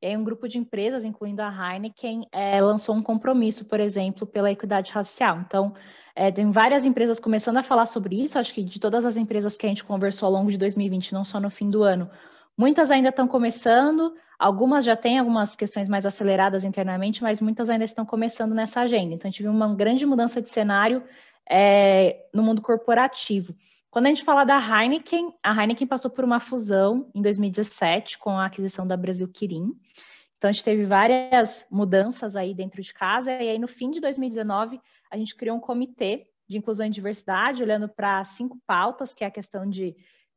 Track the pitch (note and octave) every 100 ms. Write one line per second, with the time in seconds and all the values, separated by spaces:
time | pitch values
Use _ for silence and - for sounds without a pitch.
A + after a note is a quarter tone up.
0 | F3+ G#3+ A3 A3+ A#3+ A#3+ A#3 G#3 G#3 C4
1 | A3 G#3+ G#3 G3+ G#3 F#3+ F3+ F#3 A3 G#3+
2 | A#3+ A3+ A#3 - G3 G3 G3 G#3+ G#3 A3
3 | G#3+ A3+ A#3+ C4 A3 G#3+ - G#3+ G#3 G3
4 | F#3+ F#3+ G#3 G#3+ G3+ G3+ G#3 G3+ F#3+ G#3+
5 | G3 - A#3 E3 F3+ G3 G3 G#3 - -
6 | - - G3 G3 G#3 G3+ A3+ C#4 C4 B3
7 | A#3 A3+ - A3 A3+ A#3+ B3 B3+ A3+ A#3
8 | F#3+ F#3+ C#4 D4 A#3+ - F#3 F#3+ G#3+ A3+
9 | A#3+ A3+ A3 G#3+ G#3 G#3 G#3+ G3+ - G3+
10 | G3 G3 G3+ F#3+ G#3 G3 G3 G3+ G3+ F#3
11 | F3+ F#3+ G3 G#3 G3+ - G3+ G#3 G#3 F#3
12 | F3+ - - _ _ - B3 D4+ D4+ C4+
13 | C4 C4 B3+ B3+ A#3 A#3 A#3+ A#3 C#4+ D#4
14 | E4 E4 _ _ - G3 B3+ C#4+ A#3+ A3+
15 | A#3 B3+ A#3+ A3+ G#3 - G#3 - G3 G3+
16 | G3 G3 G3+ F#3+ F#3+ F#3+ F#3+ G3 F#3+ F#3
17 | G3 A3 A#3 G#3+ G#3+ A3 A#3 A3+ A3 A3
18 | G#3+ A3 A#3 - A3 A3 A3 B3 B3 A#3
19 | F3 E3 G3 F#3+ G#3 G#3+ G#3+ G3+ G#3 B3+
20 | C#4+ C4 A#3 A#3+ A3 - G#3 G3+ G#3+ B3+
21 | B3 - - _ - F3+ G3+ G3+ G3 F#3+
22 | F#3 - - G3+ A3 A3 G#3+ A3+ A#3 A#3
23 | C4 C4 - G3+ F3+ E3+ _ _ _ -
24 | B3+ D4 - C#4+ C4+ C#4 A3+ A3 A#3 D4+
25 | - E4+ F4 - - G#3+ G#3+ A#3 C4 C4
26 | C4 B3 B3+ A#3+ A#3 B3+ G#3+ G3 G3 A#3+
27 | C#4+ G3+ G#3 G3+ G3+ F#3 G#3 - E3+ F3
28 | G#3+ - - F#3+ F#3+ F#3+ G3 F#3+ F#3 F#3
29 | F3+ F3+ F3+ - G3+ E3 F#3 - _ _
30 | - - _ _ G3+ G#3 - G#3+ G3+ G3
31 | A3 B3+ B3+ B3+ A3 - - F#3+ G3+ F#3+
32 | G3+ B3 A3 G3 F#3 F#3+ F#3+ G3 F#3+ -
33 | F#3+ A3 B3+ B3+ A#3 A3 A#3+ - B3 D#4+
34 | D4+ C4+ C4 A3+ G#3+ G3+ A3+ B3+ _ _
35 | _ G#3 A3 - A3 A#3 A#3 A#3+ B3 -
36 | G3 A#3 - _ _ G3+ G#3+ G#3+ G#3+ G#3
37 | G3 G#3 - F#3+ A#3 C4 A#3 G#3+ G#3 -
38 | G3+ G3 G3 - B3 - _ F#3 G3 B3
39 | C4 - G3+ G#3 G3 G3+ F#3+ F#3+ F#3 E3
40 | _ _ _